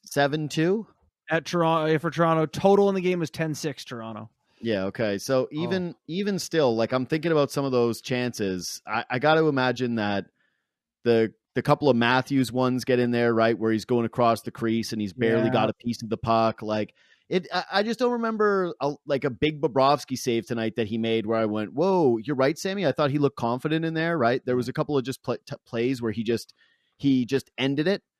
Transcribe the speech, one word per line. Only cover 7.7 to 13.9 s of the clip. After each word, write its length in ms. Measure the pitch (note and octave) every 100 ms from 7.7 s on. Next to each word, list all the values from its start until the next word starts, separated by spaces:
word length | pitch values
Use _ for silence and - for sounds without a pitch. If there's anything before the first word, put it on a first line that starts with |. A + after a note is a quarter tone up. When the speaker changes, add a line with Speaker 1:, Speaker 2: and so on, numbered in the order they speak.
Speaker 1:
those 300 | B2+ A#2+ A2
chances. 800 | - B2+ B2 A#2 G2+ F2+ E2+ - -
I, 180 | A2 -
I 100 | B2+
gotta 260 | D3 D#3+ D#3+
imagine 500 | C3+ B2+ B2 B2 A#2
that 300 | G#2 G2+ - _ _ _ _ _ _ _
the, 300 | A#2+ A#2 A2 - _ -
the 60 |
couple 280 | - D3 D3
of 60 | A#2+
Matthews 560 | A#2+ C3 - C#3 A#2
ones 320 | B2 B2+ B2+
get 160 | A2+ B2
in 120 | B2
there, 220 | A#2+ A#2
right, 240 | A2+ A2+ G#2+
where 140 | A2
he's 140 | A2
going 200 | -